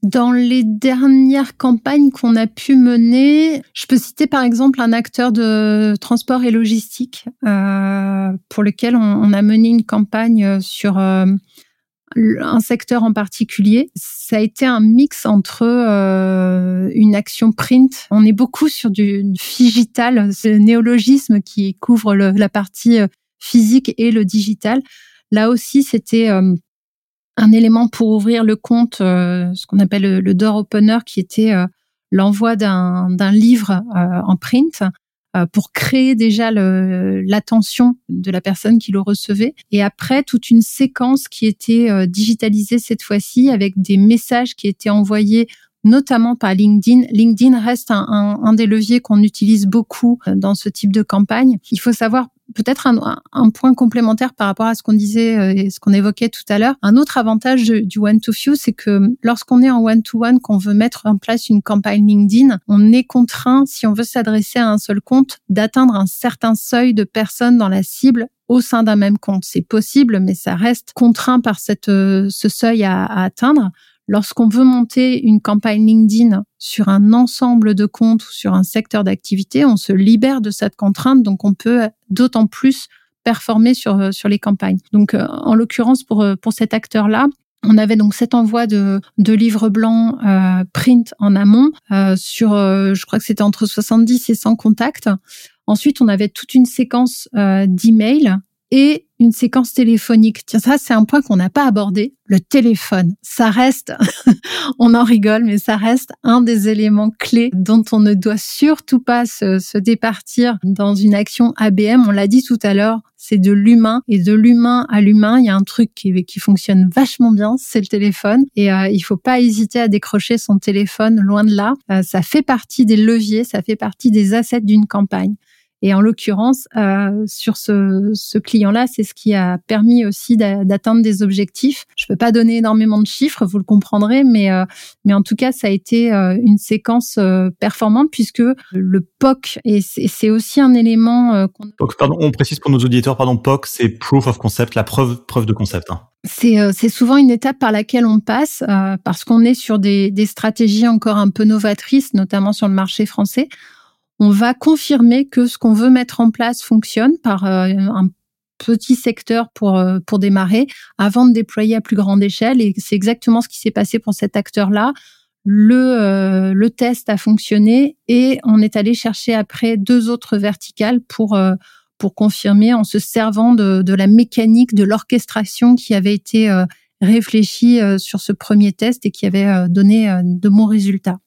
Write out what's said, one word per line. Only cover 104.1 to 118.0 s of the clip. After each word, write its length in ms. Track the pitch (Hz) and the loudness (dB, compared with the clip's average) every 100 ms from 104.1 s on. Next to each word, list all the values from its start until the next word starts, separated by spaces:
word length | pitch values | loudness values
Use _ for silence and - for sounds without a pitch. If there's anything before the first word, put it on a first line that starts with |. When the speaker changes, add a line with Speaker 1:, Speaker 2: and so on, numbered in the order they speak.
| - - | -2 0
Speaker 1:
<laughs> 440 | 190 - - 294 262 | 0 -2 -10 -10 0
on 140 | 240 | 2
en 100 | 233 | 4
rigole, 400 | 240 233 208 214 | 4 2 2 0
mais 140 | 233 208 | 0 -2
ça 180 | - 214 | -2 -2
reste 340 | 220 247 - - | 0 -2 -4 -8
un 160 | - 240 | 0 2
des 280 | 240 226 202 | 2 0 0
éléments 440 | 214 214 208 214 220 | 0 0 0 0 -4
clés 340 | - 233 233 | -2 0 0
dont 320 | 185 185 220 220 | -2 2 2 2
on 80 | 220 | 2
ne 140 | 208 | 2
doit 240 | 208 196 208 | 2 -2 -4
surtout 600 | - - 285 311 - 254 | -8 -2 0 0 0 -4
pas 280 | 247 240 240 | 0 -2 -2
se, 340 | - 202 190 | -4 -4 -2
se 180 | 185 214 | -4 -4
départir 800 | 196 226 226 208 - - 240 220 | -2 -2 -2 -6 -8 -2 -2 -2
dans 320 | 185 196 202 202 | -4 -2 -2 0
une 180 | 208 | 2
action 380 | 202 208 - 233 - | 0 -2 0 -2 0
A 140 | 214 | -2
B 100 | 196 | 0
M. 240 | 208 247 233 | 2 2 2
On 20 | |
l'a 160 | 202 202 | 2 2
dit 160 | 240 | 0
tout 160 | 254 233 | 0 -2
à 100 | 208 | 0
l'heure, 260 | 196 214 226 - _ | 0 0 -4 -8 _
c'est 220 | - 214 | -4 0
de 140 | 185 | 2
l'humain, 500 | 202 202 233 220 233 - | 2 4 4 4 0 -2
et 120 | 202 | -2
de 120 | 180 | 2
l'humain 540 | 214 220 240 240 247 240 | 4 4 4 2 0 0
à 120 | 208 | 0
l'humain, 380 | 202 214 214 240 | 4 4 4 2
il 60 | |
y 60 | 240 | 2
a 40 | |
un 80 | 196 | 0
truc 280 | 196 - 226 | -2 -2 -2
qui, 300 | - 196 185 | -2 -4 -4
qui 160 | 175 - | -6 -8
fonctionne 500 | - 190 - 196 185 | -2 -2 2 2 2
vachement 380 | 208 262 - 240 | 2 -2 0 0
bien, 240 | 214 208 254 | 2 0 -4
c'est 220 | - 233 | -4 -6
le 60 | 196 | -4
téléphone. 580 | 208 | -2